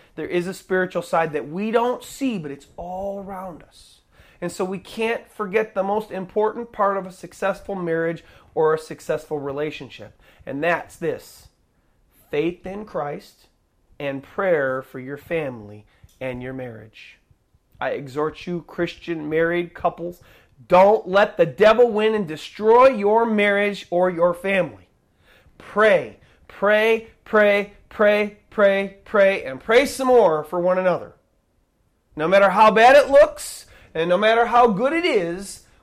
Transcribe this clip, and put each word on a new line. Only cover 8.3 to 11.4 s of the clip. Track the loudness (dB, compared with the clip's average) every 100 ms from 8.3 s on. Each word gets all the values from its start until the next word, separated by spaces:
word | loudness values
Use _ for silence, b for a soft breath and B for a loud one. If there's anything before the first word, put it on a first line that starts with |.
| b b
or | 0 0
a | 0
successful | -4 -14 -6 -6 -6 -10
relationship. | -8 -8 -8 -10 -16 -18 -20 _ b b
And | -12 -4
that's | -2 -2 -6 -10
this: | -8 -8 -10 -20